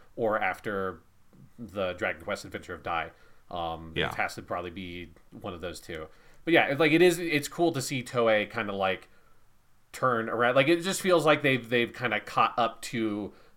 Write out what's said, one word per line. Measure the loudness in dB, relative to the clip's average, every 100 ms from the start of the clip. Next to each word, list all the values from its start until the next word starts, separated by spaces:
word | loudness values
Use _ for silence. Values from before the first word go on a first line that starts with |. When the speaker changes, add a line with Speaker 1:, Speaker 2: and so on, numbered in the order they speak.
| -16
Speaker 1:
or | -2 0 2
after | 0 -2 -4 -4 -4 -8 -16 _ -20 -20 -20 -18
the | -10 -4 -4
Dragon | -2 -4 -4
Quest | -6 -8
Adventure | -8 -12 -12
of | -10
Dai. | -4 -4 -4 -12 -20 -20 -10
Um, | -6 -6 -6 -8 -4
Speaker 2:
Yeah. | -4
Speaker 1:
it |
has | -4 -6 -8
to |
probably | -8 -8 -8
be | -10 -12 -12 -14 -18 -20 -14
one | -12
of | -10
those | -10 -12
two. | -12 -12 -12 -18 -20 -10
But | 2
yeah, | 4 4
it's | 2
like, | 4
it | 6
is, | 6 4
it's | 0 -2 -2
cool | 0 2
to | 2
see | -4 -6
Toei | -2 2 4 4 2
kinda, | -4 -4
like, | 0 0 -2 -8 -20 -20 -20 -20 _ _ _ _
turn | -2 0 0 0
around. | 2 4
Like, | 4 4
it | 2
just | 0 -2
feels | 4 4
like | 6 4
they've, | 4 2 2
they've | 0 0
kinda | -2 -2 -2
caught | 0 2 2 2
up | -2 -2
to | -8 -4 -2 -2 -6 -12 -20